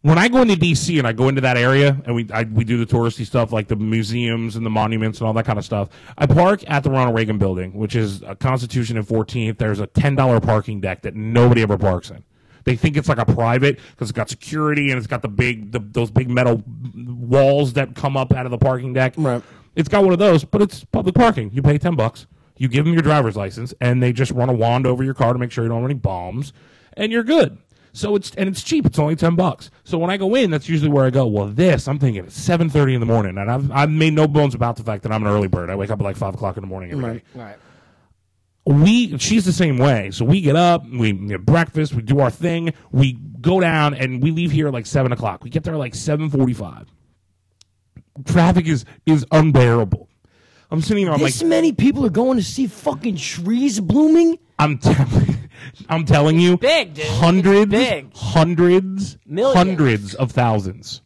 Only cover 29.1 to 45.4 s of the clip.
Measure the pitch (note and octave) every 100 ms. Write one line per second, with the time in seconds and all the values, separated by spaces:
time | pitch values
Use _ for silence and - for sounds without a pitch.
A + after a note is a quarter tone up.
29.1 | D#3+ E3 E3+ F3+ A#2+ - _ - E3 E3+
30.1 | G3 F#3+ B3 G#3+ D3+ C#3+ D#3+ D3 C#3+ C3
31.1 | C3 B2 G#2 G2+ G#2+ F3+ D3 - C#3+ C3+
32.1 | G#2 F2 - - E3+ E3 C#3+ C#3 B2+ A2
33.1 | A2+ G2+ F#2+ G2+ B2+ C#3 C3 D3 D#3 D#3+
34.1 | D#3 D#3 D3 D3 A#2 A#2 A2+ A2 G#2 A2
35.1 | A2 G#2 G#2 G2 F2+ F2 G2 G2 G#2 G2+
36.1 | F#2+ G2+ F#2 G2+ F2+ G2 F#2 F2+ D3 A#2+
37.1 | A#2 _ B2+ A2 G#2 _ _ _ _ _
38.1 | _ _ _ _ _ - C#3+ E3+ A#3 A#3
39.1 | C3 - A3 F#3 E3+ E3+ B2+ C#3 A#2+ G2
40.1 | F#2 A#2 F#3+ D#3 D3+ F3 E3+ A#2 B2 A2
41.1 | G2 G#2 G2 G2+ D#3+ E3 D#3 D3+ A#2 A2
42.1 | C#3 C3 - E3+ E3+ E3 - _ C3 C3+
43.1 | A#2+ C#3 - B2 F#3+ E3+ D#3+ D3 C3 C3
44.1 | B2+ D3 D#3+ E3+ C#3+ D3+ B2+ G#2+ C#3+ B2+
45.1 | A#2+ A2+ F2+